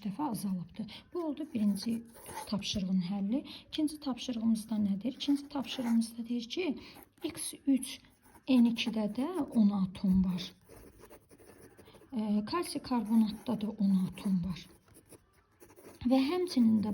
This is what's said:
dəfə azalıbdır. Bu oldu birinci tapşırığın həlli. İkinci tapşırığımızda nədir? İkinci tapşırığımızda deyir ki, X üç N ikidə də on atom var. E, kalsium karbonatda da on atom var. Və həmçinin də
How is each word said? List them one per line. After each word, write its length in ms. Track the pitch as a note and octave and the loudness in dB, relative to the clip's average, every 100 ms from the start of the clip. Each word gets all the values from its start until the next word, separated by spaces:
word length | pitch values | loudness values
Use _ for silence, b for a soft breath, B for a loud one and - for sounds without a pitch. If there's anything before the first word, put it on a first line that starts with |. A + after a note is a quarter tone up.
dəfə 260 | G3+ G3 C#4+ | -6 -4 -4
azalıbdır. 560 | G#3 G3+ F#3 D#3+ - - B B | -4 -4 -4 -6 -10 -12 B B
Bu 100 | F4 | -6
oldu 240 | D#4+ C4+ D4+ | -4 -4 -6
birinci 480 | A3 G#3 F#3+ A#3 A3+ - - - - - | 0 0 0 -2 -6 -8 -18 -14 -12 -8
tapşırığın 540 | G3+ - G#3 F#3 F#3 F3 | -6 -4 -4 0 0 0
həlli. 340 | G3+ G3 C4+ - B B | -2 -2 -2 -4 B B
İkinci 320 | - D4+ D#4 | -2 -2 -2
tapşırığımızda 760 | C#4 A#3+ - A#3 A3+ A3 - G#3+ | -6 -6 -6 -2 0 0 0 -2
nədir? 400 | G3 G3 B3+ - | 0 0 -4 -2
İkinci 300 | - C#4+ - | 0 0 -2
tapşırığımızda 800 | C#4 - - A#3 A3+ A3+ - A#3 | -8 -6 -4 2 2 2 -4 -6
deyir 200 | A#3+ - | -6 -4
ki, 280 | F4 F4 - B B B _ | -4 -2 -4 B B B _
X 300 | D#4 - - - - | -8 -8 -10 -4 2
üç 320 | C4 - - b b _ - - | 2 0 -14 b b _ -8 2
N 220 | B3+ A#3 | 6 6
ikidə 380 | A#3 A#3 A3 G#3 B3 | 2 -2 -2 -2 -2
də 100 | D4+ F#4 C4+ | -4 -2 0
on 200 | A#3+ G3+ | 4 4
atom 540 | G3+ F#3 - F#3+ F#3 | 4 -2 0 4 4
var. 280 | F#3 F3+ - - - - - - - - _ - - - - - - b - | 4 0 -6 -14 -20 -20 -20 -20 -20 -20 _ -20 -20 -20 -20 -20 -20 b -8
E, 320 | A3+ G#3+ G#3 | -4 0 0
kalsium 400 | G#3+ F4 E4+ C#4+ | 0 -2 -2 -6
karbonatda 760 | - A#3+ G#3 A3+ G#3+ - - A3 | -2 -2 4 4 4 0 -4 -4
da 80 | G#3 | -2
on 280 | - G3 F#3+ F#3 | 2 4 4 2
atom 320 | - G#3 F#3 | -2 0 0
var. 180 | F#3 D#3+ - - _ - - - _ _ _ _ - - - - | 0 -6 -12 -20 _ -20 -20 -20 _ _ _ _ -20 -20 -20 -4
Və 140 | B3 C4 | 2 4
həmçinin 600 | C4+ F4+ F4+ C4 A3+ A3 | 4 0 0 4 6 4
də 60 | G#3 | 2